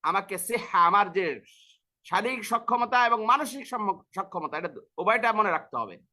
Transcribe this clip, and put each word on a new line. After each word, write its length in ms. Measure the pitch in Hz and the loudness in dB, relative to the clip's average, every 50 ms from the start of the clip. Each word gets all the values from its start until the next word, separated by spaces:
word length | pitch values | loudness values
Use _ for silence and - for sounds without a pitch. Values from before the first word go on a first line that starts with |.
| - | -2
আমাকে 340 | 156 175 196 196 - 196 | 0 -2 -2 -2 -4 -8
সিহা, 480 | 180 - - 233 226 - - - 180 170 | -8 -6 -4 -4 -4 -4 0 2 4 6
আমার 260 | 170 196 202 202 185 | 6 6 4 4 2
যে 300 | 170 190 185 160 131 107 _ _ - _ _ _ _ _ _ _ _ _ _ | 0 -2 -2 -2 -4 -8 _ _ -20 _ _ _ _ _ _ _ _ _ _
শারীরিক 400 | - 180 190 208 247 262 240 202 | -2 -2 -2 0 0 -4 -4 -4
সক্ষমতা 640 | - 233 233 233 - 247 240 240 226 247 247 247 | -4 -4 -4 -2 -2 0 0 0 2 2 2 4
এবং 200 | 233 233 220 214 | 4 2 2 4
মানসিক 420 | 220 247 285 302 254 247 277 233 | 2 2 2 2 -4 -8 -12 -10
সম্ম-, 360 | - - 226 214 196 185 - _ _ - | -8 -6 -4 -4 -4 -4 -6 _ _ -8
সক্ষমতা, 420 | 190 190 190 - 180 156 139 151 | -8 -8 -6 -8 -8 -8 -6 -6
এটা 100 | 156 175 | -6 -6
দু-, 180 | 160 - - - _ _ | -8 -10 -12 -20 _ _
উভয়টা 360 | - 180 202 226 240 214 233 220 | -2 2 2 2 4 2 2 2
মনে 180 | 214 214 196 | 2 2 2
রাখতে 260 | 165 - - - - | 0 -2 -4 -6 -6
হবে। 240 | 123 113 98 85 - _ _ | -6 -6 -6 -10 -20 _ _